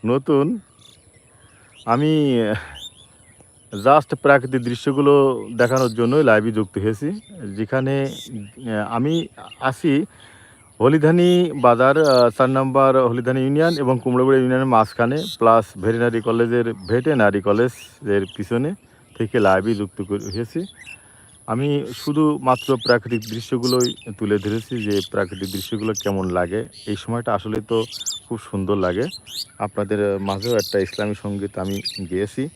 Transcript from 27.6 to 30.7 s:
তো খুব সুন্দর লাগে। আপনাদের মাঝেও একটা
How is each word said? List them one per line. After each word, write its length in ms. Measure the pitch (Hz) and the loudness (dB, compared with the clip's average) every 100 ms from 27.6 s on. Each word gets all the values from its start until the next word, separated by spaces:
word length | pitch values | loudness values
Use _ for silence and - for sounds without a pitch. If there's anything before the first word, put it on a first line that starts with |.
তো 220 | 107 113 113 - - - _ | -2 -4 -4 -10 -10 -12 _
খুব 100 | 113 | -12
সুন্দর 360 | - 101 92 101 | -8 -6 -2 0
লাগে। 280 | 90 90 151 - - - - _ | 0 -2 -6 -8 -16 -14 -14 _
আপনাদের 600 | 104 - 101 104 104 98 | -8 -6 -4 -2 -2 -2
মাঝেও 360 | 98 98 117 113 | -4 -4 -2 -2
একটা 240 | - | 0